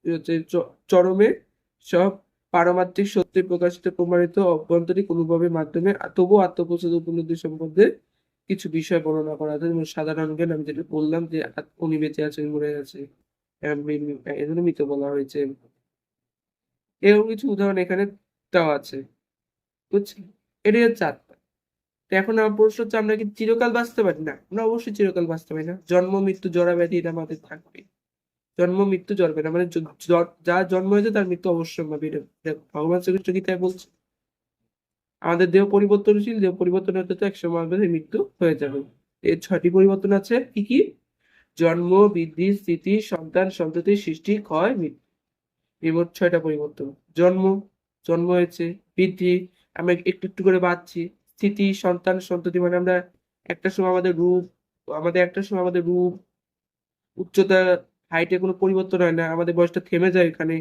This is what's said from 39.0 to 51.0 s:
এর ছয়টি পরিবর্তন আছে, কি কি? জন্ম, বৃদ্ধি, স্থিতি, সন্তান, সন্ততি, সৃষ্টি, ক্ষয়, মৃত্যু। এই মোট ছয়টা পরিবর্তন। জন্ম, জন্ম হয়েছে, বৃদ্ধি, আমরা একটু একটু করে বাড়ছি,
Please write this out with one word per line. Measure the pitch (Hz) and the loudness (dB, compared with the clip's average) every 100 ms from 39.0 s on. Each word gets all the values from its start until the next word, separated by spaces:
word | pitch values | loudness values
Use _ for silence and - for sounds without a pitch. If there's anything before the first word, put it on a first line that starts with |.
| _ _ | _ _
এর | - 165 | -2 -2
ছয়টি | - 175 175 | -2 0 2
পরিবর্তন | 185 196 196 196 | 6 6 4 0
আছে, | 196 196 240 269 | 0 2 -2 -2
কি | 214 | -8
কি? | 208 262 427 - _ _ _ _ _ - | 0 2 2 -2 _ _ _ _ _ 0
জন্ম, | 170 170 175 185 208 170 | 0 2 2 6 6 2
বৃদ্ধি, | 165 160 185 | -4 -2 0
স্থিতি, | 202 - 170 185 214 214 | 0 -2 -4 0 -2 -2
সন্তান, | 170 160 175 190 | -8 -2 0 0
সন্ততি, | - 160 170 170 202 | -2 -4 -2 2 0
সৃষ্টি, | 185 156 - 214 208 | 0 -6 -2 -2 -2
ক্ষয়, | 156 196 254 | -2 0 -2
মৃত্যু। | 160 - _ _ _ _ _ _ _ _ | -6 -8 _ _ _ _ _ _ _ _
এই | 160 | -2
মোট | 165 170 - | -2 -2 0
ছয়টা | 175 170 | 0 2
পরিবর্তন। | 160 147 147 - 139 151 _ 156 | -2 -4 -6 -10 -14 -14 _ 2
জন্ম, | 180 185 190 196 196 _ _ _ - | 4 4 2 0 -6 _ _ _ -4
জন্ম | 170 170 | -2 2
হয়েছে, | 180 175 - 170 190 _ | 2 0 -2 -8 -8 _
বৃদ্ধি, | - 185 185 180 180 180 _ _ - | 0 0 2 0 0 -2 _ _ -4
আমরা | 175 175 185 | 0 0 0
একটু | - 190 | -4 -10
একটু | - | 0
করে | 190 185 | 2 4
বাড়ছি, | 180 175 - 175 | 2 -2 -6 -10